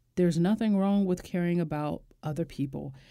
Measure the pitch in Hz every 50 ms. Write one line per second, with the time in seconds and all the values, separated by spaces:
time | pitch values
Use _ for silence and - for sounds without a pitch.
0 | _ _ - - 180 175 165 165 170 190 220 226 233 214 202 190 190 196 202 202
1 | 196 185 180 180 - - - 175 175 175 175 175 170 151 156 147 151 147 160 -
2 | - _ - _ - 156 147 170 165 - - - 139 139 135 143 143 139 135 -
3 | - -